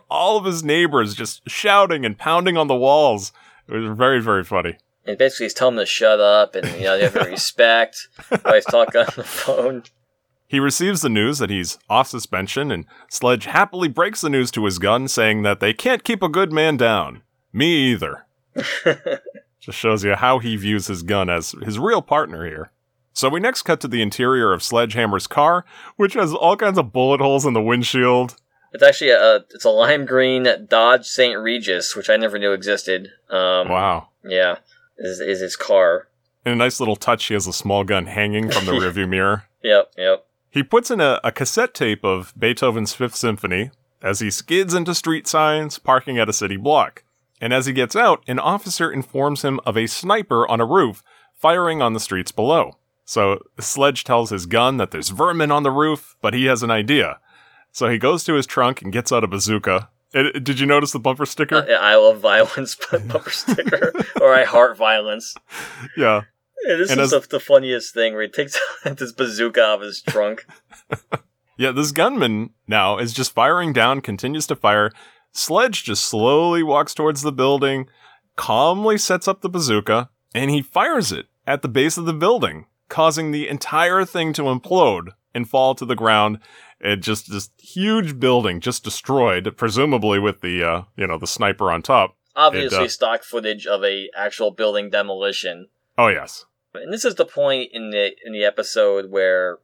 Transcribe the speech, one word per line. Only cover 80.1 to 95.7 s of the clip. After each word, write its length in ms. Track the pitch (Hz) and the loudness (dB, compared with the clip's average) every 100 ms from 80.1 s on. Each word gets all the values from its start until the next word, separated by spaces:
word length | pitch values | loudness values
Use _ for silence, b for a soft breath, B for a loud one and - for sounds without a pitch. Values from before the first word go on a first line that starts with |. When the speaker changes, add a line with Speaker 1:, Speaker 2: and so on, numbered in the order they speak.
| _ _ | _ _
Speaker 1:
and 160 | 113 139 | -6 -2
he 120 | 147 | -2
fires 480 | 135 180 262 294 165 | -2 -2 0 0 -2
it 160 | 76 - _ - | -6 -12 _ -6
at 160 | 139 | -4
the 60 | 135 | -2
base 280 | 123 151 165 | 0 0 0
of 80 | 170 | -4
the 80 | |
building, 520 | 156 175 240 101 78 - _ - | 0 2 2 0 -6 -16 _ -8
causing 420 | - 160 156 156 | 0 0 0 -4
the 160 | 147 147 | -6 -6
entire 560 | 143 - 156 175 185 | -8 -4 0 0 0
thing 300 | 180 180 160 | -2 -2 -4
to 100 | 151 | -2
implode 640 | 139 127 - 185 139 92 87 - _ 120 | -2 -2 0 4 4 2 -6 -16 _ -8
and 120 | 117 | -2
fall 280 | 131 131 131 | 0 2 0
to 100 | 123 | -4
the 100 | 120 | -2
ground. 440 | 113 107 107 107 b b b b | 2 4 2 -2 b b b b
It 140 | 101 101 | -4 -2
just, 340 | 104 107 - | -2 -6 -6
this 180 | 101 - _ | -12 -12 _
huge 600 | - 180 208 220 170 131 | -16 -6 -2 -2 -4 -2
building 400 | 127 123 104 87 | 2 2 0 -4
just 240 | 123 123 | -6 -8
destroyed, 720 | 107 - - 135 117 90 101 - | -8 -10 -2 0 2 0 -4 -4
presumably 640 | 113 104 147 127 107 101 | -4 0 0 0 2 2
with 220 | 104 98 | 0 -2
the, 220 | 90 90 | -4 -2
uh, 180 | 85 85 95 - | -2 -2 -6 -8
you 100 | 95 | -6
know, 100 | 82 | -4
the 80 | 85 | -8
sniper 440 | - 104 95 95 | -2 -2 0 -2
on 100 | 85 | -2
top. 360 | - 127 92 - _ 139 | 2 2 2 -4 _ 2
Speaker 2:
Obviously 440 | 151 - 135 95 | 2 2 0 -2
Speaker 1:
It, 60 | 117 | -2
uh, 20 | |
Speaker 2:
stock 340 | - 113 113 | -2 -2 -4
footage 420 | - 117 107 104 98 | -6 -6 -6 -6 -4
of 180 | 101 | -2
a 260 | 98 98 98 95 | -2 -2 -6 -8
actual 340 | 101 - 107 | -8 -4 -4
building 380 | 98 107 104 101 | -2 -2 -2 -2
demolition. 800 | 104 101 95 101 98 92 87 92 | -4 -4 -4 -4 -4 -8 -10 -16